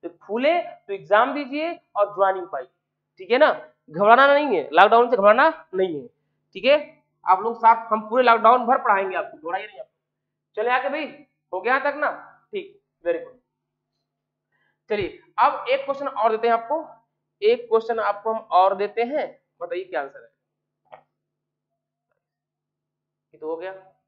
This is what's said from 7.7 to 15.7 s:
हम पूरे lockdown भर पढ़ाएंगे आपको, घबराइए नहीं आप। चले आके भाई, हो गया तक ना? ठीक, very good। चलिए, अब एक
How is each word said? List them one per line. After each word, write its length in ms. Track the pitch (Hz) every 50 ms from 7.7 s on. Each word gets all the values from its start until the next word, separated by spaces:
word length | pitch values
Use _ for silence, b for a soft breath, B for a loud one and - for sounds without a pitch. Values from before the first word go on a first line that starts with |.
| - - - -
हम 200 | 214 220 214 214
पूरे 140 | 220 254 254
lockdown 440 | 240 233 226 - 220 247 254 247
भर 120 | 226 262 262
पढ़ाएंगे 360 | - 240 208 190 196 190 185
आपको, 200 | 175 151 - - 156
घबराइए 280 | 151 165 175 190 208
नहीं 140 | 214 196 180
आप। 80 | 160 _ _ _ _ _ _ _ _ _ _ _ _ _ _
चले 140 | - 220 240 247
आके 160 | 262 254 277
भाई, 160 | 262 311 302 247 - - - _ _ _ _ _ -
हो 80 | 185
गया 180 | 185 226 254 277
तक 160 | 269 285 277
ना? 140 | 294 294 247 - - - - - _ _ _ -
ठीक, 280 | 196 175 - - _ _ _ _ _ _
very 140 | 170 170 165
good। 180 | 170 - - _ _ _ _ _ _ _ _ _ _ _ _ _ _ _ _ _ _ _ _ _ _ _ _ _ _ _ _ _ _ _
चलिए, 300 | 208 208 190 160 - - _ _ _ -
अब 260 | 233 285 - - -
एक 160 | -